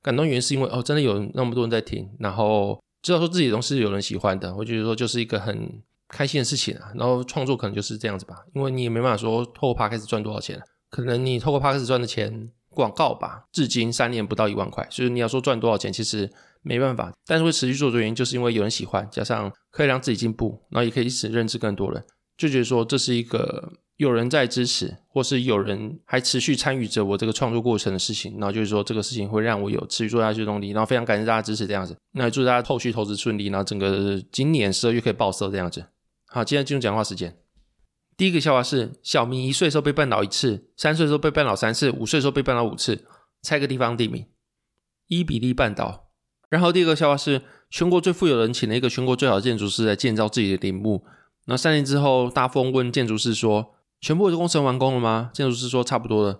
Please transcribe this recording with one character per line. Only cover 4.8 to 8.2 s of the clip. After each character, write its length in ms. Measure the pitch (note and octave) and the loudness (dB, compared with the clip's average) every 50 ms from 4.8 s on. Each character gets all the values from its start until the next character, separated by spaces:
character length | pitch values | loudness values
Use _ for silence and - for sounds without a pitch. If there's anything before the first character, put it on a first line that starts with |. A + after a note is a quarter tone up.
| G#2+ | 0
说 100 | A2+ A2+ | -2 -2
就 140 | A2+ B2 | -2 -2
是 140 | A2 B2 A#2+ | -2 -2 -2
一 40 | A2+ | -2
个 140 | A2 A2+ G2+ | -2 -4 -4
很 420 | G2 A2 G#2 G#2+ A2 G#2+ A2 G#2+ - _ _ _ _ - | -4 -4 -6 -6 -8 -10 -10 -14 -18 _ _ _ _ -10
开 180 | - - C#3+ | -6 -4 -2
心 120 | C#3 D#3 C#3 | 0 0 0
的 40 | A#2+ | 0
事 140 | - C#3+ | 0 -2
情 180 | A#2+ - - - | -2 -2 -4 -6
啊。 160 | - - - - | -8 -12 -12 -6
然 120 | A#2 A#2+ | -2 0
后 160 | B2 B2+ B2 B2 | 0 0 0 -2
创 220 | B2 - D3+ C3 | -4 -4 -2 0
作 100 | C3+ C3 | 0 0
可 100 | A#2 A#2+ | 0 -2
能 80 | G2 G#2 | -4 -4
就 80 | G#2 | -4
是 160 | G2+ - A2 | -6 -6 -6
这 120 | G#2+ - G#2+ | -6 -4 -4
样 100 | G2 | -4
子 60 | F2+ | -6